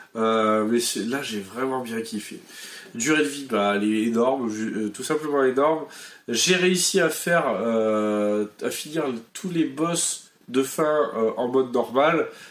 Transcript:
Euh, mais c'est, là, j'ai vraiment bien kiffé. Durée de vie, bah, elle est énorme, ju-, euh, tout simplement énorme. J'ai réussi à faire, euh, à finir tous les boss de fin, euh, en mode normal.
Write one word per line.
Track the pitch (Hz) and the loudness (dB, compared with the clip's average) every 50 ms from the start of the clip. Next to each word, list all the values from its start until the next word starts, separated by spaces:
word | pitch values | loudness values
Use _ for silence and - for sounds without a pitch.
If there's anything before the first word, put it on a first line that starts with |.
| - _ - | -20 _ -4
Euh, | 113 110 113 113 110 110 107 107 107 107 | -2 0 2 2 2 2 4 2 2 2
mais | 110 117 117 | 2 2 0
c'est, | - - - 104 98 | 0 0 -4 -4 -4
là, | 117 135 139 | -4 -4 -6
j'ai | - - 220 - | -6 -6 -8 -8
vraiment | - - 110 123 135 131 131 127 | -8 -8 -6 -4 -4 -2 -2 -4
bien | 120 113 113 113 | -4 -4 -6 -6
kiffé. | 110 - 113 104 - - - - - - - - - - - - - - - | -6 -6 -8 -8 -8 -10 -14 -16 -18 -18 -18 -18 -16 -16 -16 -18 -18 -12 -8
Durée | 117 135 151 156 151 143 | -4 0 2 4 4 2
de | 139 | 0
vie, | - - 139 - | -2 -6 -6 -2
bah, | 113 101 101 101 101 | 0 2 2 2 2
elle | 101 104 | 2 2
est | 107 107 110 | 2 2 2
énorme, | 113 120 113 113 120 131 139 135 120 110 | 0 0 2 2 2 2 2 0 -2 -4
ju-, | 107 107 113 110 - | -4 -4 -4 -4 -4
euh, | 107 107 101 | -4 -4 -6
tout | - - 127 | -6 -8 -4
simplement | - 156 151 151 147 143 139 135 | -2 -2 -2 -2 0 2 2 2
énorme. | 127 123 135 147 156 160 156 143 - - - - - - - - | 4 4 4 4 4 2 0 -4 -10 -14 -18 -18 -18 -20 -16 -8
J'ai | - 117 110 - 175 185 | -4 -2 0 2 2 2
réussi | 180 180 185 185 175 - - - 185 | 4 4 2 2 2 0 2 2 2
à | 165 | 2
faire, | 156 - - - 175 170 165 147 | 2 0 -2 0 2 2 2 2
euh, | 127 107 107 113 113 113 113 110 110 107 107 107 104 104 104 104 104 104 104 104 104 - - | 0 0 0 0 0 2 2 2 2 2 2 2 0 0 2 2 2 2 0 -2 -4 -6 -6
à | - 127 | -6 -4
finir | - - - 151 156 165 147 131 120 113 - _ | -4 -6 -8 -4 -4 -2 -2 -2 -4 -6 -10 _
tous | - - - 180 | -16 -10 -8 -4
les | 170 165 147 | 0 0 0
boss | 131 135 147 165 170 165 170 - - - - - - _ _ - - | 0 0 -2 -2 0 0 0 -2 -2 -4 -8 -12 -20 _ _ -12 -2
de | 123 135 135 | 0 0 0
fin, | 131 - - 156 151 151 151 - - - | 0 0 0 2 2 4 2 2 0 0
euh, | 113 113 110 - | 0 0 0 0
en | 117 127 | 0 -2
mode | 120 127 131 127 123 | 2 2 2 2 2
normal. | 120 120 113 117 117 135 147 165 165 151 - - - - - - | 0 0 0 2 2 4 4 4 4 2 0 -2 -6 -16 -20 -20